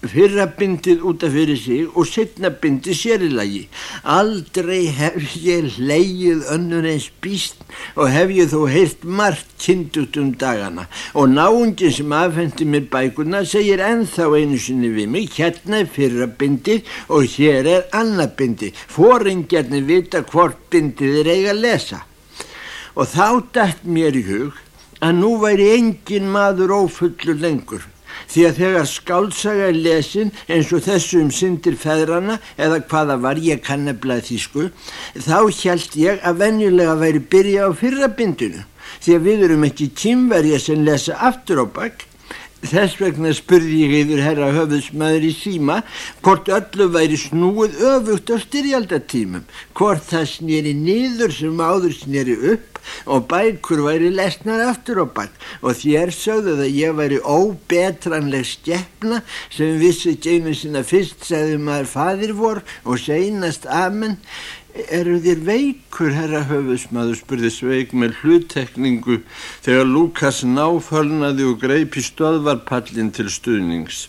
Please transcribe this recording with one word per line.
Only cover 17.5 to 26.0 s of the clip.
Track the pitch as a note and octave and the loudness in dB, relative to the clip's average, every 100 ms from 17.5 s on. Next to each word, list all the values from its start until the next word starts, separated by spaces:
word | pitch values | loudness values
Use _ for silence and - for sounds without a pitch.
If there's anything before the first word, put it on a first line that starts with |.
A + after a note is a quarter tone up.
| C3+ C3+ | 4 4
er | F#3 F3+ | 2 2
annað | G#3 A3+ G3+ C#3 - | -2 0 0 -2 -2
bindið. | C3 G#2 G#2 - - | -2 -2 -6 -10 -12
Foringjarnir | - G3+ B3 G3+ F#3 D#3+ E3+ B2 C#3 | 4 6 6 4 -2 0 -2 0 -2
vita | C#3 F3 F3 F3 | 2 2 2 -4
hvort | C3+ E3 F#3 - - | -2 2 2 0 0
bindið | E3+ D3+ - C#3 D3 | 0 0 -2 0 2
þeir | D3+ | 2
eiga | F3+ G3 | 2 2
að | G#3 A#3 | 0 2
lesa.“ | G3 - G2 - - _ - - - - - - - | 0 -2 -12 -16 -20 _ -20 -18 -18 -18 -16 -12 -4
Og | C3 | -2
þá | - G3+ B3 - | 2 2 2 0
datt | B3 G3+ D#3 | 0 0 0
mér | E3+ E3 D#3+ C3 | -2 0 2 0
í | |
hug | F#2+ G2+ C#3+ - - - - - | -2 -4 -6 -10 -20 -20 -20 -4
að | D#3+ F3 | 0 4
nú | G#3 A3+ | 2 2
væri | G#3+ G3+ G3+ A#3 | 2 4 6 6
enginn | A3+ F3+ | 4 0